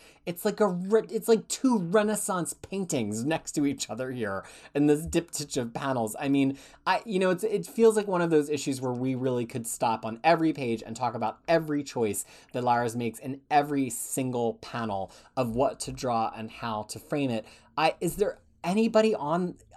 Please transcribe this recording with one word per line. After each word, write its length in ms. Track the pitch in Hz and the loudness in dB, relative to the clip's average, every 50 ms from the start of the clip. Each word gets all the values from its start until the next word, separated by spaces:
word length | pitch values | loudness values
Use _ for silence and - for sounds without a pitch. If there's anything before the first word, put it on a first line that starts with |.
| - - - _ _ | -18 -20 -20 _ _
It's 180 | 180 175 - - | -10 -10 -2 -2
like 140 | 214 208 208 | -4 2 2
a 80 | 214 | 2
re-, 400 | 202 175 175 185 190 214 220 220 165 | 2 2 -2 0 2 2 2 2 0
it's 180 | 190 214 - - | -4 -4 2 4
like 180 | 226 208 - | 4 4 4
two 320 | - - - - 262 240 208 | -4 -6 0 2 4 4 4
Renaissance 720 | 175 165 180 214 208 214 214 - - - 190 180 160 - - | 2 2 2 2 4 4 0 -2 -2 -2 -2 -2 -2 -4 -8
paintings 720 | - - - 196 196 190 175 165 131 110 101 107 110 120 | -12 -12 -8 -6 -6 -4 -2 0 -2 0 -2 -4 -4 -2
next 300 | 147 165 151 - - - | -2 -2 -2 -4 -4 -2
to 120 | 156 143 | 0 0
each 240 | 143 139 139 - - | 0 0 -2 -6 -8
other 220 | 120 113 131 131 | -6 -6 -6 -6
here 340 | 127 127 110 101 98 95 - - - - - - _ | -4 -4 -4 -2 -4 -6 -6 -10 -18 -20 -20 -6 _
in 100 | 143 147 | 2 4
this 180 | 147 147 147 165 | 6 4 4 2
diptych 480 | 165 - 170 170 - - - 147 - - 143 | 0 0 0 0 0 -8 -10 -8 -4 -4 -4
of 140 | 120 117 113 | -4 -4 -6
panels. 420 | - 147 139 131 123 113 107 - - | -6 -4 -2 0 0 -2 -2 -4 -4
I 80 | 147 139 | 0 2
mean, 280 | 139 143 135 135 135 - - - - _ _ | 4 4 4 2 0 -4 -10 -20 -20 _ _
I, 160 | 175 190 208 - | 0 0 0 0
you 140 | 240 196 185 | -2 0 2
know, 100 | 190 185 | 4 4
it's, 140 | 185 180 214 | 2 2 0
it 200 | 214 196 196 170 | -2 -2 -2 -4
feels 300 | - - - 226 226 214 | -4 2 6 6 6 6
like 120 | 208 202 | 6 0
one 140 | 202 185 175 | 0 0 0
of 80 | 170 170 | 2 4
those 200 | 165 151 143 151 | 4 4 4 2
issues 320 | 151 143 - 147 135 123 | -2 -4 -2 -4 -4 -2
where 100 | 131 127 | -2 -4
we 240 | 123 120 127 131 131 | -2 -2 -2 -2 -2
really 300 | 123 131 131 123 123 123 | 0 0 0 0 0 -2
could 200 | 120 - 123 113 | -4 -6 -8 -6
stop 400 | - - - 131 117 113 113 - | -6 -4 -2 0 0 0 0 -4
on 140 | 113 110 113 - | -8 -8 0 4
every 260 | 160 170 160 160 160 143 | 4 4 4 4 0 0
page 300 | 147 135 120 113 107 - | 0 -2 -2 -2 -4 -4
and 80 | - 113 | -10 -6
talk 200 | - 127 120 113 | -4 -4 -4 -2
about 240 | 117 113 110 - - _ | -2 -4 -4 -4 -6 _
every 360 | - 165 165 160 151 147 147 139 | 2 2 2 2 0 -4 -4 -4
choice 420 | - - 127 117 107 101 - - - - - - _ - | -6 -2 0 0 0 0 -4 -8 -12 -16 -20 -20 _ -6
that 100 | 127 123 | -2 0
Larraz 320 | 123 120 120 120 117 110 | 2 2 2 2 0 -2
makes 200 | 123 120 113 113 - | -2 -4 -4 -6 -6
in 200 | 131 127 135 139 - _ | -10 -10 -10 -10 -6 _
every 400 | 151 143 147 147 147 139 135 123 | 2 2 4 4 0 -2 -2 -2
single 680 | - - - - - 139 131 127 123 120 117 113 113 | -4 -8 -8 -6 -4 -2 -2 -2 0 0 0 0 -2
panel 560 | - - - - 123 117 110 101 98 95 90 - - - - _ | -4 -10 -10 -6 -6 -4 -4 -4 -4 -6 -8 -10 -20 -20 -8 _
of 180 | 131 127 117 110 | -2 -2 -2 0
what 240 | 120 139 117 113 - | 0 0 0 0 -4
to 100 | - - 131 | -10 -10 -10
draw 380 | - - 123 117 113 113 - - | -6 -4 -2 0 0 0 -2 -4
and 160 | 110 110 110 | -8 -12 -12
how 320 | - - - 117 110 107 107 | -12 -8 -6 -6 -4 -6 -6
to 160 | - - 110 | -8 -12 -16
frame 320 | - - 151 147 139 131 | -8 -4 -2 -2 0 0
it. 140 | 117 110 - - - - _ _ _ | 0 -2 -4 -8 -18 -20 _ _ _
I, 180 | - 156 165 - - | 0 0 0 0 0
is 160 | - 170 147 | -4 -4 0
there 220 | 180 208 190 - - _ _ _ _ | 0 -2 -2 -2 -6 _ _ _ _
anybody 540 | - 170 190 214 226 226 220 214 220 220 214 | -4 0 2 2 2 4 4 4 4 4 2
on, 400 | - 143 147 165 180 185 180 - - - _ - | 0 0 -2 0 0 0 -2 -6 -10 -18 _ -16